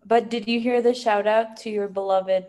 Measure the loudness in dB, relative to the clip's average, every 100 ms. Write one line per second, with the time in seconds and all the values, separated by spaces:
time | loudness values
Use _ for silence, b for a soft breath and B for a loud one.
0 | 2 2 2 -4 -2 -2 0 2 2 0
1 | 0 0 2 2 0 -6 -8 -4 -4 -4
2 | 0 0 2 -2